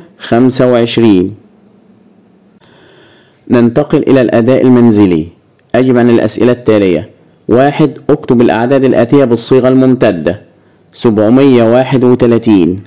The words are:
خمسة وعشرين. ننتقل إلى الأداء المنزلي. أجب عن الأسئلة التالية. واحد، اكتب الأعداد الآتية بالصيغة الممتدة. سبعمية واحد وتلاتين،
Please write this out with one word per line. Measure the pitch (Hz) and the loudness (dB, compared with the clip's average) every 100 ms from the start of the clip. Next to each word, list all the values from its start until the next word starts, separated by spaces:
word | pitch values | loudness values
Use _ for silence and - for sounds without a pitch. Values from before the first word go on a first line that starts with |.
| - _ | -18 _
خمسة | - 117 127 123 127 | -4 0 0 0 0
وعشرين. | 120 117 117 113 92 95 104 _ _ _ _ _ _ _ _ _ _ _ _ _ _ _ - - _ _ _ - | 0 -2 0 2 2 -2 -8 _ _ _ _ _ _ _ _ _ _ _ _ _ _ _ -20 -20 _ _ _ -4
ننتقل | 123 117 127 147 147 | -2 0 -2 -2 -2
إلى | - 135 | 0 0
الأداء | 120 120 117 131 | 0 0 0 0
المنزلي. | 131 123 120 104 98 82 87 _ _ _ - 120 | 2 2 2 2 2 0 -6 _ _ _ -8 -4
أجب | 131 123 | 0 0
عن | 120 | 2
الأسئلة | 117 110 - 120 | 0 0 -2 -2
التالية. | 120 - 107 95 80 - _ _ _ - | -2 0 0 0 -2 -6 _ _ _ -2
واحد، | 120 143 147 147 - - | 0 0 0 -2 -2 -4
اكتب | 151 - 123 | -4 0 0
الأعداد | 120 110 123 135 | 0 0 -2 0
الآتية | 131 113 117 143 123 | 0 0 0 0 0
بالصيغة | 117 - 131 127 | -2 0 0 2
الممتدة. | 131 131 127 117 90 78 92 _ _ _ _ _ | 0 0 0 -2 -2 -6 -8 _ _ _ _ _
سبعمية | - 120 107 107 131 139 123 113 | -4 -2 0 2 2 2 2 2
واحد | 123 127 131 | 0 0 0
وتلاتين، | 123 127 120 117 113 101 82 95 | 0 0 0 0 0 0 0 -4